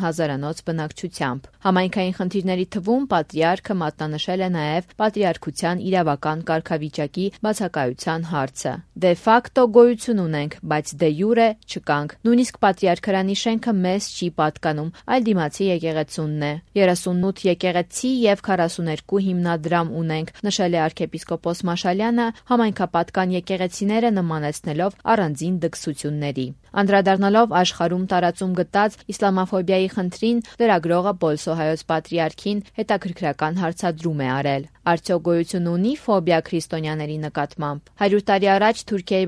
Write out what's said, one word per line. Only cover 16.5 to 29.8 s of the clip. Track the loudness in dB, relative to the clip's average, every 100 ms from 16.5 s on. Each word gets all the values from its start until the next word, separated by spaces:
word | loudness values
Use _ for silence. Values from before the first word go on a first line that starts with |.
է։ | -6 -4 2
Երեսունութ | 4 4 0 0 0 0 0
եկեղեցի | 0 0 0 -2 -4 -2 2 2
և | 2 0
քառասուներկու | 0 0 -2 -4 -4 -2 0 0
հիմնադրամ | 0 0 -2 0 0 0 -4
ունենք», | -4 -4 -6 -6 -4
նշել | 0 0 2
է | 0
arczepiskopos | -2 -8 -8 -8 -6 -4 -4 -4
Մաշալյանը | -2 -2 0 0 0 0 -4 0
համայնքապատկան | 2 2 0 -2 0 -2 0 0 -2
եկեղեցիները | -2 -2 -4 -2 -2 2 2 2
նմանեցնելով | 0 -2 -4 -4 -4 -2 -2 -2 0
առանձին | 2 2 -2 -2 -2
դքսությունների։ | -2 -4 -8 -6 -4 -4 -4 -4 -6 -8 _
Անդրադառնալով | 0 4 4 4 4 4 4 4 4
աշխարհում | 2 0 -2 0 0
տարածում | 2 0 0 -2 -2
գտած | 0 2 0 -2 -12
իսլամաֆոբիայի | -2 0 2 0 -2 2 2